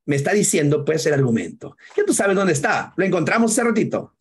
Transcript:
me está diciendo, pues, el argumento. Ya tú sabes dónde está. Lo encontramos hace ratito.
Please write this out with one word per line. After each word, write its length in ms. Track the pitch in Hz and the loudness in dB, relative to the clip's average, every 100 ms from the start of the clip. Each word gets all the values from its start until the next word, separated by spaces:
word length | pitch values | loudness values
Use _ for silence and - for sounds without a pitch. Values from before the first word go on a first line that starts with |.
| - | -4
me 100 | 143 | -2
está 180 | 147 | 0
diciendo, 500 | 208 196 175 147 143 139 | 0 2 2 2 0 0
pues, 200 | 156 156 | 0 0
el 80 | |
argumento. 640 | 143 131 113 85 - - - - - | 2 2 0 -4 -12 -18 -20 -10 -2
Ya 80 | |
tú 100 | 403 | 0
sabes 220 | 247 202 190 | 0 2 2
dónde 180 | 190 | 0
está. 400 | 143 226 139 - - | 0 0 -2 -4 -4
Lo 100 | 190 | 0
encontramos 460 | 175 151 220 226 | 0 0 2 2
hace 120 | 226 | 2
ratito. 520 | 233 220 143 101 - _ | 0 0 0 -4 -8 _